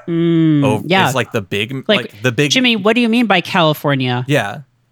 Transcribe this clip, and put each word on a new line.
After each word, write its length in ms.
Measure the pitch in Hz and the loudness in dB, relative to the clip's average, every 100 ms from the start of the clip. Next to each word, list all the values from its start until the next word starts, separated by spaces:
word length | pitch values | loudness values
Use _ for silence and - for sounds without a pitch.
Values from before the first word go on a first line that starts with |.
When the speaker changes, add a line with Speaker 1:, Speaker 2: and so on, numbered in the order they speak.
| - | -6
Speaker 1:
Mm, 560 | 170 170 165 160 147 | -2 0 2 2 2
Speaker 2:
ov-, 200 | 139 107 143 | 2 0 0
Speaker 1:
yeah. 220 | 190 160 | 0 2
Speaker 2:
it's, 80 | 123 | 0
like, 180 | 117 | -2
the 80 | 117 | -4
big, 320 | 98 101 113 | -4 -6 -4
Speaker 1:
Like, 140 | 135 123 202 117 | -6 -2 -2 -2
Speaker 2:
like, 80 | - | -4
the 100 | 127 | -2
big 200 | 117 147 | 0 0
Speaker 1:
"Jimmy, 260 | 262 254 220 | 2 0 0
what 160 | 196 233 | 0 2
do 60 | |
you 80 | 240 | 2
mean 160 | 233 226 | 0 2
by 160 | 185 | 0
California?" 840 | - 190 160 151 151 135 127 123 127 | 0 0 2 0 0 0 0 -2 0
Speaker 2:
Yeah. 320 | 143 101 127 - _ _ | -2 -2 -8 -14 _ _